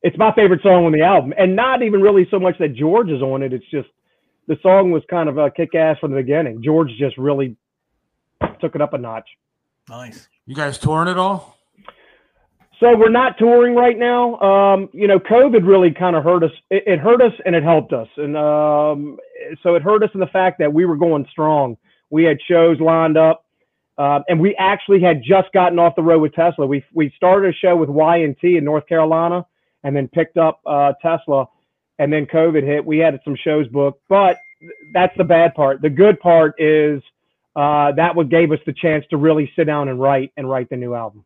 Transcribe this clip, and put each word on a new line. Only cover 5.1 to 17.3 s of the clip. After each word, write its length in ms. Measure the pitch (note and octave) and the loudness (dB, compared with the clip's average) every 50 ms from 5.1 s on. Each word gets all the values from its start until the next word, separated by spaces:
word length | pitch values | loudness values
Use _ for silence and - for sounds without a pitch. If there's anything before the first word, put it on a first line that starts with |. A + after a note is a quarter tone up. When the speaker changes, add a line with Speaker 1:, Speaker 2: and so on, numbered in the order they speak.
| F3+ F3 E3 D3+ | -6 -4 -4 -4
Speaker 1:
of 80 | C3 C#3+ | -2 -2
a 120 | D3+ D3 | -2 -2
kick-ass 480 | - - E3+ - - E3 D#3+ D#3+ D#3 C#3 | -2 -4 -8 -4 -2 -2 0 0 -2 -4
from 120 | - D3+ | -6 -6
the 60 | C#3 C3+ | -6 -6
beginning. 440 | C3 B2 C#3+ D#3 E3 C3+ A2 A2+ | -4 -2 -2 -2 -2 -6 -8 -8
George 300 | A2+ C#3 D#3 D#3+ E3 C#3 A2+ G#2+ | -4 0 0 0 0 -2 -4 -6
just 180 | C#3+ C3+ - - | -6 -6 -6 -6
really 380 | C3 C#3+ C#3+ C#3 C#3 B2+ A2+ _ _ _ _ _ _ _ _ _ _ _ _ _ _ _ _ _ - - - _ | -4 -4 -2 -2 -4 -6 -8 _ _ _ _ _ _ _ _ _ _ _ _ _ _ _ _ _ -10 -10 -8 _
took 160 | - D#3+ - | -10 -8 -4
it 60 | D3 | -4
up 120 | D3 C#3+ - | -6 -4 -6
a 40 | C3+ | -10
notch. 300 | B2 A#2 A2+ A2+ A2+ _ _ _ _ _ _ _ _ _ _ _ _ _ | -10 -10 -14 -14 -16 _ _ _ _ _ _ _ _ _ _ _ _ _
Speaker 2:
Nice. 380 | - A#2+ B2 A#2+ A2+ - _ _ _ _ _ | -20 -20 -20 -20 -20 -20 _ _ _ _ _
Speaker 3:
You 80 | - C3+ | -16 -10
guys 220 | C#3+ D3+ C#3+ C3+ - | -8 -8 -8 -8 -6
touring 300 | - D3+ D#3 D#3+ E3 F3 | -6 -4 -2 -2 -2 -2
at 80 | F3+ F3+ | -2 -2
all? 400 | F#3 F#3+ G3+ G3 - _ _ _ _ _ _ _ _ - _ _ _ _ _ _ _ _ _ _ _ _ _ _ _ _ _ _ | -2 -4 -4 -6 -10 _ _ _ _ _ _ _ _ -20 _ _ _ _ _ _ _ _ _ _ _ _ _ _ _ _ _ _
Speaker 1:
So 160 | A3+ A#3+ A#3+ | 4 4 4
we're 140 | G#3+ A3 A3+ | 6 4 4
not 280 | A3+ A#3+ C4 C4 - - | 4 2 0 -2 -2 0
touring 340 | G#3 A#3 A#3+ A#3+ A#3+ A#3+ A#3+ | 2 4 4 4 4 4 2
right 240 | A#3+ B3 B3 A#3+ G#3 | 2 2 2 0 0
now. 400 | B3 A#3+ B3 A#3+ B3 A#3+ A#3 - | -2 -2 0 0 -2 -2 -4 -2
Um, 500 | - G3 G3 G3 G3 G3 G3 F#3+ G3 - _ | 0 2 2 4 4 2 2 0 -2 -6 _
you 140 | E3 G#3 G3+ | -2 0 2
know, 100 | G3+ F#3 | 2 2
covid 480 | - - G#3+ A#3+ C4 C#4+ A#3 A3+ F3 | 2 2 4 4 4 4 4 2 4
really 260 | F#3 G3 F#3+ F3+ F3 | 4 4 4 4 2
kinda 300 | C#3+ - F3+ F3+ E3+ D#3+ | 0 0 -4 -2 -2 0
hurt 220 | C#3 E3 F3+ F3+ E3 | 0 0 0 2 0
us. 80 | D#3 - - _ _ | -2 -4 -8 _ _
It, 140 | F#3 G3 G3+ | -4 -4 0
it 140 | G#3+ F#3 D#3 | 0 -2 0
hurt 220 | C#3 G#3 A#3 B3 | 2 2 2 4
us 100 | B3 A#3 | 4 0